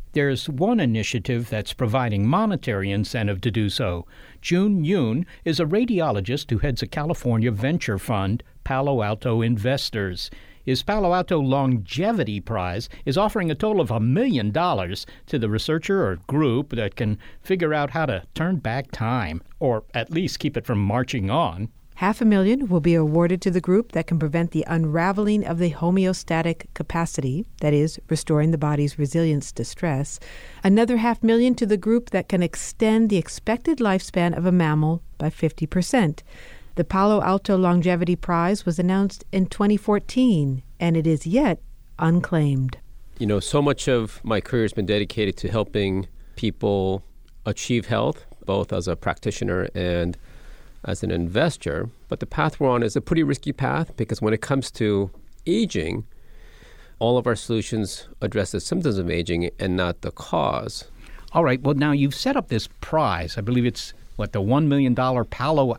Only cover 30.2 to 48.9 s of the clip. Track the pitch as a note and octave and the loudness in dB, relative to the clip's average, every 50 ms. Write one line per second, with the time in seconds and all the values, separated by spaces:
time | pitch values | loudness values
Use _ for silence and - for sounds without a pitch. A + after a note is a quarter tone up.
30.2 | - - - - - - - - - F#3+ G3 A3 A#3+ A3+ B3 A3+ A3 A#3+ A3+ - | -14 -16 -16 -16 -16 -16 -8 0 4 4 6 6 6 4 4 4 4 2 2 2
31.2 | - A3+ A3+ A#3 A#3+ B3+ B3 - A#3+ G3 G#3+ F#3+ - G#3+ A3+ A#3+ A#3+ - - F#3 | 4 4 6 6 6 4 4 2 2 2 2 2 2 2 2 2 2 0 -2 -2
32.2 | F3 - G3 F3+ F3 E3+ - - - - - - A3+ A3 A3 A3+ A3+ G#3+ G#3 F3 | 0 2 2 2 2 2 -2 -4 -10 -8 -2 0 2 4 6 4 4 4 4 2
33.2 | D#3 - - - - - A3 B3 - E4+ D#4+ C4 A#3+ G#3 F#3+ F#3+ - - - F#3 | 0 -2 -6 -6 -2 -2 -2 0 0 0 0 2 2 2 2 2 0 0 0 2
34.2 | E3+ F3 D#3+ - F3 F#3 F3+ F3+ E3 D#3 D3+ D#3 D#3 D#3 E3 E3+ - - - - | 2 2 2 2 2 4 4 4 4 4 4 4 4 2 2 0 -4 -8 -8 -4
35.2 | D3 D#3 - - - D#3 - - D#3+ D3+ - F#3+ F3+ - - B3+ G3 D3+ D#3 - | -4 -4 0 0 0 -2 0 -2 -4 -2 0 0 0 2 4 4 4 2 0 -4
36.2 | - - - - - - - - - - - E3+ E3+ - - F#3+ G3 G#3 G#3+ G3+ | -10 -18 -18 -18 -18 -18 -18 -18 -16 -6 -4 -2 -2 0 2 2 4 4 4 4
37.2 | - - F#3+ G3 - - G3 F#3 F#3 F3 F3 F3 D#3+ F3+ F3+ E3+ F3+ E3+ F3 - | 4 2 2 0 2 2 2 4 4 4 4 4 4 2 2 2 2 0 0 0
38.2 | - - F3 E3+ E3+ F3+ G#3 G3+ - F3+ E3 E3 F3 F3+ F#3 G3 G3 G3 - - | 0 0 0 2 2 2 0 0 0 -2 0 0 2 2 2 2 2 0 -2 -6
39.2 | - - - F#3+ F#3 - - - G3+ G#3 G#3+ G3+ - - G#3 G3+ - - - B3 | -8 -4 0 0 0 0 0 0 2 2 2 2 2 2 0 0 0 -2 0 2
40.2 | C4 B3+ G3+ D#3 D3 C#3 C3 B2+ - - - - E3+ E3+ E3 E3 D3+ E3 D#3+ D3 | 4 4 4 4 2 0 -2 -4 -6 -10 -6 -2 0 2 2 4 4 2 2 2
41.2 | - E3 F3+ C4 D4 A3+ E3 - - - - - - - - - E3 E3 E3+ F3 | 0 2 2 4 4 4 2 0 -4 -12 -18 -20 -20 -16 -4 0 2 4 4 4
42.2 | - - F3+ D#3+ D3+ C#3+ C#3 C3 C3 C3 - - - - - - - - - - | 2 2 2 2 2 2 2 2 0 -2 -4 -8 -14 -16 -18 -18 -18 -14 -8 -2
43.2 | A#2 G#2 G#2 G2 - - - D3 C#3+ D3 C3+ - - D3 B2+ A#2+ A2 G#2 - - | 0 2 2 2 0 2 2 2 4 2 2 2 2 2 2 2 2 -2 -6 -8
44.2 | - A2 A2 G2 - - - A#2+ A2+ G2+ - - G2 F2+ G#2 G#2 G#2 - - A2+ | -4 0 0 0 0 0 0 2 2 2 0 0 0 0 2 0 0 -2 -2 -2
45.2 | G#2+ G2 - - - F#2 G#2 A2 G#2 - - G#2+ G2+ F#2+ F#2+ F#2+ F#2 - - - | -2 -2 -2 -2 -4 -2 0 0 -2 0 0 0 0 0 0 -2 -4 -6 -10 -18
46.2 | - - - - - G#2+ - - - G#2 G2+ G2 F#2+ F#2+ F#2+ G2 - - - - | -20 -18 -8 -4 -2 -2 -2 0 0 0 2 2 2 0 0 -2 -4 -10 -20 -20
47.2 | - - - - - A2 G#2 - - - B2 A#2 - - A#2 G#2+ A2+ C#3 D#3 - | -20 -20 -20 -8 -4 -4 -4 -4 -2 -2 0 0 0 0 0 0 0 0 -2 -4
48.2 | - - - - - - G2 G2 F#2+ - G2+ F#2 F#2 F#2 | -8 -18 -18 -8 -4 -2 -2 0 0 -2 -2 -2 -2 -2